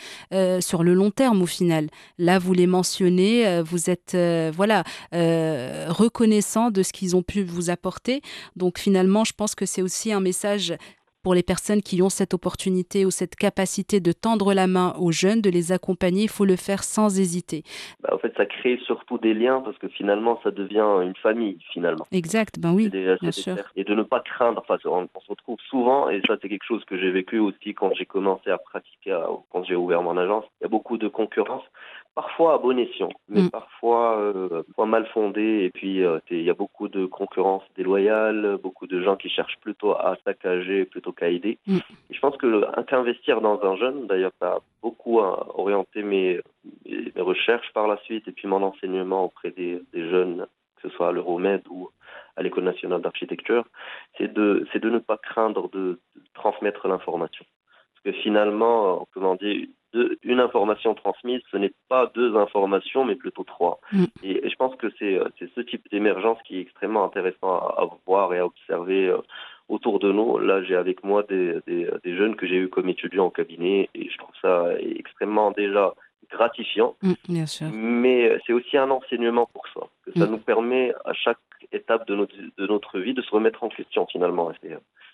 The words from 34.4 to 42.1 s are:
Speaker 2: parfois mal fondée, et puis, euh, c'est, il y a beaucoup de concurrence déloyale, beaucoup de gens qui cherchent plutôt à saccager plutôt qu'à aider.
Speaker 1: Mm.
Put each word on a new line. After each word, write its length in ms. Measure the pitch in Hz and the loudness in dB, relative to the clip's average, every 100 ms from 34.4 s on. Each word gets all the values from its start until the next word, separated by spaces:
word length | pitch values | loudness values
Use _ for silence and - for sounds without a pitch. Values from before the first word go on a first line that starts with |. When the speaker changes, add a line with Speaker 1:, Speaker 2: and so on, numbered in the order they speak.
| 92 82 78 | -4 -4 -4
Speaker 2:
parfois 180 | - 110 | -2 2
mal 200 | 113 110 | 2 2
fondée, 580 | 113 104 104 110 110 | 0 0 0 2 2
et 60 | 92 | 0
puis, 340 | - 95 95 | -2 -4 2
euh, 140 | 90 80 - | 2 0 -2
c'est, 80 | 87 | -2
il 80 | |
y 60 | 85 | 0
a 40 | |
beaucoup 320 | 85 101 - 104 | 0 -4 -8 -8
de 200 | 95 92 | -4 -4
concurrence 580 | - 98 - 95 95 - - | -4 -6 0 0 0 -4 -6
déloyale, 840 | 92 95 101 107 110 110 104 98 | 0 2 4 2 2 0 -2 -2
beaucoup 240 | 92 - 90 | -6 -12 -6
de 160 | 92 | -2
gens 140 | 92 95 | 0 0
qui 140 | 92 | -2
cherchent 280 | - - - | -6 -6 -8
plutôt 300 | - 87 104 | -12 -4 -2
à 240 | 90 90 90 | 0 0 -2
saccager 600 | - 98 98 90 90 98 | -4 -6 -2 -2 0 -2
plutôt 260 | 92 92 92 | -2 -6 -12
qu'à 180 | - 87 | -4 -2
aider. 300 | - 104 - - | -2 -4 -6 -2
Speaker 1:
Mm. 120 | 190 - - - | -2 -2 -14 -18